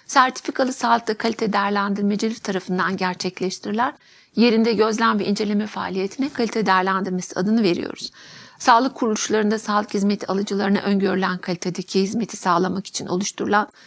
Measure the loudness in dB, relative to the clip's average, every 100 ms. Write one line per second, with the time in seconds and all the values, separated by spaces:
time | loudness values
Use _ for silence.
0 | -2 2 2 0 -6 -2 -2 0 0 0
1 | 0 -2 -2 -2 0 0 0 0 -2 0
2 | 0 0 -2 -4 -4 -4 -2 -2 -2 0
3 | -2 -2 -6 -4 -6 -4 -4 -2 -2 -4
4 | _ -20 _ 4 4 6 4 4 2 2
5 | 2 2 0 0 0 0 -2 -4 -4 -2
6 | -4 -2 -4 -2 -2 0 2 2 2 0
7 | -2 -4 -4 -2 0 2 2 0 -4 -8
8 | -14 -14 -20 -20 -20 -2 4 4 4 0
9 | 0 0 0 0 2 0 0 -2 0 0
10 | 2 0 -2 -2 -2 0 2 2 2 2
11 | 2 2 0 -2 -4 -4 -4 -6 -2 0
12 | 0 -2 -4 -4 0 2 2 -2 -6 -8
13 | -4 -4 -4 -6 0 0 0 -8